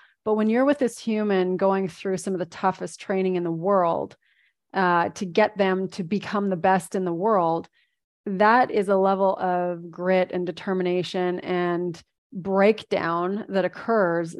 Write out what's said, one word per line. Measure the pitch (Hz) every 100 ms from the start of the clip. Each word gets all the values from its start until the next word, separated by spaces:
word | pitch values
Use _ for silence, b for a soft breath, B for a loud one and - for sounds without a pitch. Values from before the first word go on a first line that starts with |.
| b b
But | 220
when | 214 214
you're | 233
with | 277 285
this | 240 -
human | 226 214 208 190 185 180
going | 196 190 190
through | - 196 190
some | 196
of | 180
the | 175
toughest | - 190 - 180 -
training | - 190 190 180
in |
the | 175
world, | 165 180 196 170 170 - - _ _ _ _ _
uh, | 190 180 175 185
to | - 190
get | 170 214 202
them | 190 185 185
to | -
become | 165 202 - 208 202
the | 180
best | 190 190 -
in | 196
the | 185
world, | 170 214 202 165 170 180 _ _ _ _ _
that | 208 190 214 240 -
is | 208 196
a | 196
level | 190 190 190 190
of | 185 180 180 175 170
grit | 165 180 185 180
and | 180 180
determination | 165 202 185 180 180 170 185 180 180
and | - 180 175 175 180 165 _ _ _
breakdown | 190 185 196 202 214 - 190 170 170 180 202 -
that | 190 180
occurs | - - 226 180 170 165